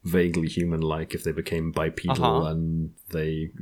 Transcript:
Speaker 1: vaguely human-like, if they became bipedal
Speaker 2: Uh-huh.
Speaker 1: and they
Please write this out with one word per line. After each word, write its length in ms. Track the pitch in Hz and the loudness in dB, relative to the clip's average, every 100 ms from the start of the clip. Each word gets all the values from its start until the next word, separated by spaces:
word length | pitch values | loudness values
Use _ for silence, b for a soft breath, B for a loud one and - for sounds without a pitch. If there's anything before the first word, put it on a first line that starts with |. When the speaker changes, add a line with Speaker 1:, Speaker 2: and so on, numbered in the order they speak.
| 87 | 2
Speaker 1:
vaguely 420 | 90 87 85 80 | 4 4 2 0
human-like, 640 | 92 85 80 80 78 80 | 0 0 2 0 0 -2
if 100 | 85 | -4
they 80 | 82 | -4
became 380 | 80 82 82 82 | -4 -2 -2 -2
bipedal 540 | 78 80 - - 131 120 | 0 -2 -2 -2 2 2
Speaker 2:
Uh-huh. 220 | 117 78 | 2 2
Speaker 1:
and 420 | 80 80 80 80 - - | 0 0 0 -2 -8 -8
they 400 | 82 78 80 80 - | -4 -2 -2 -4 -8